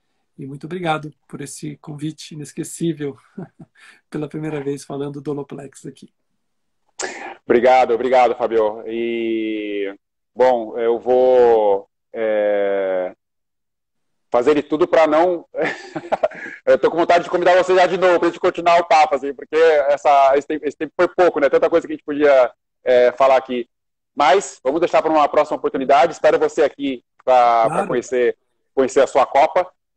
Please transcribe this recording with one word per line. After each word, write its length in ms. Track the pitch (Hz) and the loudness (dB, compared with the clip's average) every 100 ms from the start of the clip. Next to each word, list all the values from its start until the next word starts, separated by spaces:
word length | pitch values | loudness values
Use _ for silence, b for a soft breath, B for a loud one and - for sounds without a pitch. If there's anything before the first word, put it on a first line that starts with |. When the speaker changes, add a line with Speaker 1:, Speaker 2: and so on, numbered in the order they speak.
| _ _ _ - | _ _ _ -18
Speaker 1:
E 80 | 139 | -16
muito 180 | 143 | -14
obrigado 500 | 156 185 170 156 151 _ _ | -14 -8 -4 -6 -6 _ _
por 120 | 151 | -16
esse 360 | 143 - 160 143 | -16 -14 -14 -14
convite 580 | - 147 156 156 - | -16 -12 -12 -12 -18
inesquecível 840 | 156 143 - 156 - 165 151 143 131 _ - | -16 -16 -12 -12 -6 -6 -6 -8 -12 _ -18
<laughs> 760 | 175 _ 160 _ - _ _ | -18 _ -20 _ -20 _ _
pela 180 | 151 151 | -10 -10
primeira 340 | 160 156 151 | -8 -8 -8
vez 220 | 139 143 | -6 -8
falando 360 | - 143 143 143 | -10 -10 -10 -10
do 100 | 143 | -10
Oloplex 560 | 139 139 139 135 - 156 | -10 -10 -16 -18 -18 -20
aqui. 260 | - - _ _ _ _ _ _ _ _ - B B B B | -20 -20 _ _ _ _ _ _ _ _ -14 B B B B
Speaker 2:
Obrigado, 480 | - 117 120 127 120 | -2 2 4 4 2
obrigado, 400 | 117 123 127 123 | 0 0 2 2
Fabio. 480 | 123 117 113 107 110 113 | 0 -2 0 -2 -4 -10
E, 1080 | 117 117 117 113 113 110 107 104 101 98 101 _ _ _ | -8 -6 -4 -4 -4 -6 -6 -8 -8 -8 -10 _ _ _
bom, 420 | 107 127 120 110 - | 0 0 0 -4 -4
eu 200 | 117 117 | -2 -2
vou, 880 | 110 127 127 127 120 113 104 98 - _ _ | 0 2 4 4 4 4 2 0 -4 _ _
é, 1000 | 113 110 107 104 104 101 98 95 92 90 - _ _ _ _ _ _ _ _ _ _ - | -6 -4 -2 0 0 -2 -2 -4 -4 -6 -10 _ _ _ _ _ _ _ _ _ _ -4
fazer 240 | 120 123 | 0 2
de 80 | 147 | 0
tudo 240 | 139 156 175 | 0 -2 0
pra 180 | 165 156 | 2 2
não 400 | 151 180 170 - | 2 0 -2 -8
<laughs> 1120 | - 170 - - - - - - - - - - | -6 -6 -6 -14 -14 -6 -4 -4 -6 -18 -8 0
eu 120 | 131 | 2
tô 120 | 156 | 2
com 60 | 156 | 0
vontade 260 | 170 175 | 2 2
de 60 | - | 0
convidar 260 | 180 175 180 | -2 2 2
você 180 | 175 | 4
já 120 | 185 180 | 2 2
de 100 | 185 | 2
novo 220 | 180 170 | 2 2
pra 100 | 170 | 0
gente 120 | 165 | -2
continuar 400 | 180 170 170 170 | -4 -2 2 2
o 40 | |
papo, 300 | 175 156 151 | 4 2 2
assim, 180 | 139 139 | 0 -6
porque 240 | 131 143 156 | -12 -4 2
essa, 800 | 165 151 139 143 156 139 135 143 | 4 4 2 0 4 4 4 2
esse 100 | - | -2
tempo, 200 | 156 147 | -8 -8
esse 100 | - | -8
tempo 160 | 151 - | -10 -2
foi 120 | 175 | -2
pouco, 300 | - 175 151 | 2 0 2
né? 80 | 139 | 0
Tanta 220 | 165 - | 2 2
coisa 160 | 165 139 | 0 -2
que 60 | |
a 40 | 156 | -12
gente 80 | |
podia, 480 | - 147 147 135 120 - _ _ | -8 0 4 4 4 -2 _ _
é, 280 | 127 123 123 | 0 4 4
falar 240 | - 135 131 | 4 2 2
aqui. 320 | - 123 120 _ _ _ _ | 0 -8 -8 _ _ _ _
Mas 440 | - 147 196 - - | 0 2 2 0 -8
vamos 160 | 127 156 | -6 -2
deixar 200 | 165 165 | 0 0
pra 80 | 160 | 0
uma 180 | 156 143 | 0 2
próxima 280 | 151 147 147 | 0 -2 -2
oportunidade. 560 | 147 143 131 139 170 | -6 -6 2 2 2
Espero 260 | 147 156 160 | 2 0 2
você 240 | 147 - | 0 0
aqui 420 | 143 - 143 123 _ _ | -2 -2 -8 -8 _ _
pra, 100 | - | 0
Speaker 1:
Claro. 400 | 127 120 117 113 | 4 4 4 0
Speaker 2:
pra 120 | - 117 | -2 -4
conhecer, 500 | 123 - 127 120 - _ _ _ | -4 -4 -2 0 -2 _ _ _
conhecer 260 | - 131 143 | -2 0 2
a 60 | 123 | 2
sua 200 | 139 123 | 2 2
Copa. 440 | 139 156 185 180 _ _ | 2 2 0 -4 _ _